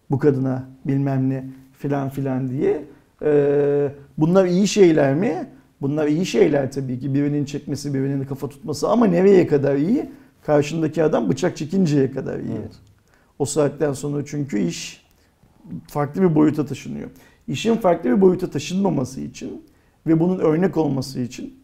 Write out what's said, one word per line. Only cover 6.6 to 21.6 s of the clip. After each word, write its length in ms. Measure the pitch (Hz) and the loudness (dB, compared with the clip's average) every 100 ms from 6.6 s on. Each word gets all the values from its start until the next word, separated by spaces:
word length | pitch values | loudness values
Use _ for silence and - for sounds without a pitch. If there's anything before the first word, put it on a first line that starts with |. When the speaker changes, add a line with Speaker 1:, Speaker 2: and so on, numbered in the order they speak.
| 135 | 0
Speaker 1:
tabii 280 | 143 135 127 | -4 -6 -6
ki. 140 | 139 | -2
Birinin 320 | 135 143 147 147 | 0 0 0 -2
çekmesi, 480 | 147 151 139 147 | -6 -6 -6 -4
birinin 320 | 135 135 139 139 | -2 -2 -4 -6
kafa 240 | 135 143 | -8 -10
tutması 400 | - - 147 160 | -10 -10 -4 0
ama 160 | 226 226 | 2 4
nereye 420 | 175 190 190 165 | 4 6 6 6
kadar 280 | 147 139 139 | 2 2 0
iyi? 340 | 160 254 - - - _ - | 2 0 -2 -12 -20 _ 0
Karşındaki 580 | 147 147 165 156 - | 2 2 -2 -2 0
adam 260 | 151 160 254 | 0 0 0
bıçak 280 | 127 175 - | -2 -2 -4
çekinceye 540 | 151 196 175 147 131 | -4 0 2 2 0
kadar 280 | - 90 90 | -2 -8 -8
iyi. 180 | - - | -8 -8
Speaker 2:
Evet. 120 | 101 - _ _ _ _ _ - | -10 -16 _ _ _ _ _ -6
Speaker 1:
O 60 | 139 | -4
saatten 480 | 156 143 143 151 | 0 0 0 -4
sonra 320 | 139 147 143 143 | -4 -6 -6 -6
çünkü 340 | 147 143 208 | -6 -4 -2
iş 460 | 175 - - - _ _ _ _ _ _ 180 - - | -4 -4 -12 -16 _ _ _ _ _ _ -16 -16 -8
farklı 340 | 147 143 151 | -4 -4 0
bir 140 | 185 156 | 2 4
boyuta 300 | 156 156 139 | 2 2 -4
taşınıyor. 440 | 131 139 143 - - - _ - | -8 -10 -12 -12 -18 -20 _ -10
İşin 280 | 139 214 226 | -4 0 2
farklı 340 | 190 165 - | 2 2 0
bir 120 | 240 | 4
boyuta 280 | 190 180 175 | 4 4 -2
taşınmaması 720 | 147 - 180 196 147 127 - | -6 -4 -2 0 0 -4 -6
için 420 | 147 - - - - _ _ _ 151 | -12 -12 -14 -14 -18 _ _ _ 0
ve 120 | 165 | 2
bunun 200 | 175 185 | 2 0
örnek 380 | 160 156 185 - | 0 2 0 0
olması 420 | 156 139 127 131 | -2 -2 -4 -6
için 340 | 120 - - - | -8 -8 -14 -16